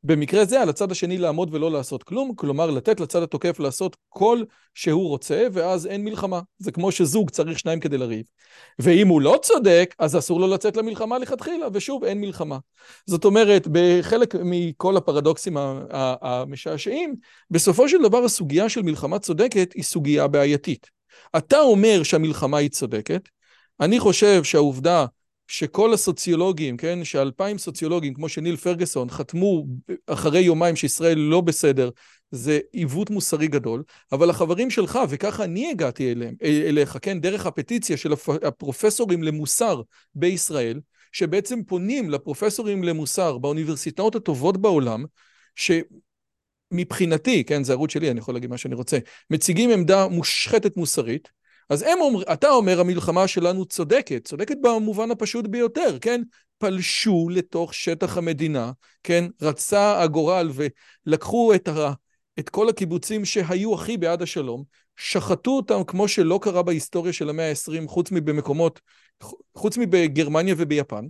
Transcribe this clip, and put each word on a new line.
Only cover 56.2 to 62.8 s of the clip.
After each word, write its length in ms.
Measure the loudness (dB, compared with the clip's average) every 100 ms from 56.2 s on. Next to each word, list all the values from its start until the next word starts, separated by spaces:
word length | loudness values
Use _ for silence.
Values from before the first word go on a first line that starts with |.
| -6 _ _ _
פלשו 680 | -4 -2 -4 -2 2 2 2
לתוך 440 | -2 -2 -4 -6
שטח 440 | -6 -6 -4 -4 -2
המדינה, 540 | -4 -2 -2 -2 -6 -10 _ _
כן? 220 | 0 0 0 -4
רצה 600 | -4 -4 0 2 4 2
הגורל 480 | 2 2 2 0 -2 -4 -6 -6 _ _ -2
ולקחו 480 | -2 0 2 4
את 140 | 4 2
ה-, 240 | -2 -2 -4 _ _ _ -12
את 100 | -8
כל 200 | 0 0
הקיבוצים 560 | 0